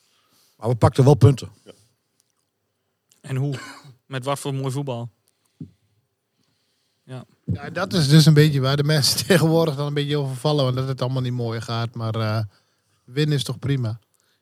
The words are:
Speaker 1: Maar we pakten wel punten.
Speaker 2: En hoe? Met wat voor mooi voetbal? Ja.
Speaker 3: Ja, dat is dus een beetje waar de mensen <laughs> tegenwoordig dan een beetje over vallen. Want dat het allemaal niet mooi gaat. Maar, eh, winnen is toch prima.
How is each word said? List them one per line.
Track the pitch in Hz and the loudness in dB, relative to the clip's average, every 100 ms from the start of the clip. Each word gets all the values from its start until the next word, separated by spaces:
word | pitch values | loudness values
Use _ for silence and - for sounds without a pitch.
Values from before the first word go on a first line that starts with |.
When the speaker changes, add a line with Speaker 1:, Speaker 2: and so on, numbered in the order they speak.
| _ _ _ _ _ _ | _ _ _ _ _ _
Speaker 1:
Maar | 110 | -4
we | |
pakten | 123 156 - | 2 2 4
wel | 131 | 6
punten. | 147 214 117 - - - - _ _ _ _ _ _ _ _ _ _ _ _ _ _ | 8 6 4 -2 -18 -20 -20 _ _ _ _ _ _ _ _ _ _ _ _ _ _
Speaker 2:
En | - 131 | -10 -6
hoe? | 143 127 - - 139 - - | -4 -6 -12 -20 -20 -20 -14
Met | 135 | -10
wat | 127 139 | -6 -6
voor | 143 | -6
mooi | 135 135 | -6 -4
voetbal? | 131 139 120 117 - _ _ _ - - _ _ _ _ _ _ _ _ _ _ _ _ _ | -6 -6 -8 -10 -14 _ _ _ -20 -20 _ _ _ _ _ _ _ _ _ _ _ _ _
Ja. | - 127 - _ - | -20 -18 -18 _ -8
Speaker 3:
Ja, | - 143 | -8 -8
dat | 165 196 | -8 -4
is | 190 139 | 0 4
dus | 160 156 | 6 8
een | |
beetje | 147 151 143 | 6 6 4
waar | 131 143 | 0 0
de | |
mensen | 147 156 123 - | 0 0 0 -2
<laughs> | - | 2
tegenwoordig | 175 160 165 160 139 | 2 4 2 0 -2
dan | 147 | -4
een | |
beetje | 147 143 147 | -4 -2 -2
over | 135 131 | -4 -4
vallen. | 151 151 | -2 0
Want | 127 127 | 0 -2
dat | 131 | -4
het | 127 | -4
allemaal | 123 131 | -4 -4
niet | 127 | -4
mooi | 123 117 113 | -4 -6 -6
gaat. | - 117 117 | -6 -6 -6
Maar, | 120 110 | -6 -6
eh, | 113 110 110 107 _ _ _ _ _ | -4 -2 -2 -6 _ _ _ _ _
winnen | _ 127 151 143 | _ -2 0 0
is | |
toch | 120 120 | -4 -6
prima. | 131 139 113 113 _ _ _ _ | -4 -2 -2 -6 _ _ _ _